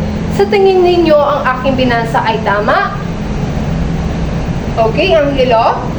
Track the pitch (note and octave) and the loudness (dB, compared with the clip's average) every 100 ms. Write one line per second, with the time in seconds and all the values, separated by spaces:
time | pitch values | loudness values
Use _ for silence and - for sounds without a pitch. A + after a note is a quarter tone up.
0 | - - - - G#4 G#4 F#4+ F#4 F4+ F4 | -2 -4 -4 0 2 4 4 4 4 4
1 | D#4+ D4 C#4 D4 B3+ B3+ C#4 C4 B3+ A#3 | 4 4 2 0 -2 -2 -2 0 0 0
2 | A#3 A#3 A3+ A3 G#3 G3+ G#3+ F4 G4+ - | 0 0 0 -2 0 0 0 0 0 -4
3 | - - - - - - - - - - | -6 -6 -4 -4 -4 -4 -2 -2 -2 -2
4 | - - - - - - - A#3 A3+ A3 | -2 -2 -2 -2 -4 -4 -4 0 0 0
5 | F#4 E4 C#4 C4+ B3+ A3+ C#4 - - | 2 2 2 0 2 2 2 -2 -4